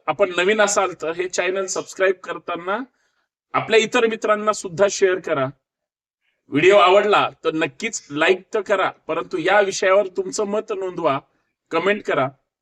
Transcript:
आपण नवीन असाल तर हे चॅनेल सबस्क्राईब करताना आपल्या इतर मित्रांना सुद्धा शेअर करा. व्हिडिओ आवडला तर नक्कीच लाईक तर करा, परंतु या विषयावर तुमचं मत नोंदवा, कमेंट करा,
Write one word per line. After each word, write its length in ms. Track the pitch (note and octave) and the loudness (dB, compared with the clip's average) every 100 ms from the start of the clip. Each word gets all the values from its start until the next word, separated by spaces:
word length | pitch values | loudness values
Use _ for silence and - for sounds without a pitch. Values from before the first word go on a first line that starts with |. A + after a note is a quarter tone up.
| - | -6
आपण 240 | D3+ F#3+ F3 | 0 0 2
नवीन 240 | F#3 G#3+ | 2 2
असाल 320 | G3+ G#3 F#3 E3+ | 2 2 -2 -4
तर 100 | D#3 | -6
हे 160 | E3 F3+ | -6 -4
चॅनेल 380 | G3 F3+ F#3+ F#3+ | -4 -2 -4 -4
सबस्क्राईब 480 | E3 D3+ - F#3+ F#3 | -6 -8 0 0 0
करताना 600 | F3 D#3 - E3+ F3+ G#3+ C4 _ _ _ _ _ _ | -8 -12 -8 -8 -6 -6 -8 _ _ _ _ _ _
आपल्या 260 | C3 C3 A3 | -6 2 2
इतर 260 | A3 B3 A3+ | 2 0 0
मित्रांना 480 | A3 G#3+ G#3 G#3+ | 0 -2 0 0
सुद्धा 340 | G3+ F#3+ E3 G3+ | -4 -8 0 0
शेअर 280 | - F#3+ F#3 | 2 0 0
करा. 260 | F3 D3 C3+ - _ _ _ _ _ _ _ _ _ | -2 -2 -2 -6 _ _ _ _ _ _ _ _ _
व्हिडिओ 300 | C#3+ F3+ G3+ | 2 6 6
आवडला 520 | F3+ G3+ G#3 E3 B2 - | 6 6 4 2 0 -2
तर 100 | D#3+ | -4
नक्कीच 540 | D#3+ D#3+ - A3+ - - | -2 -4 -6 -10 -10 -10
लाईक 300 | D3 E3 F#3+ - | 0 0 0 -2
तर 80 | A3 | -6
करा, 280 | G3 F#3+ D3+ | -2 0 -2
परंतु 480 | - - E3 F3 E3+ | -4 -6 -6 -6 -4
या 220 | F3 G#3 | 2 2
विषयावर 480 | G3 - G3 G3 F#3+ | 2 0 2 2 2
तुमचं 360 | G3 F#3 F#3 | -6 -6 -6
मत 280 | G3+ G#3+ G#3+ | -4 -4 -6
नोंदवा, 480 | G3 F#3 E3+ D#3+ C3+ - _ _ _ _ | -8 -8 -4 -2 -2 -8 _ _ _ _
कमेंट 320 | E3 F#3+ G#3 | -2 0 -2
करा, 240 | - D3+ B2+ - _ _ | -2 -2 -2 -6 _ _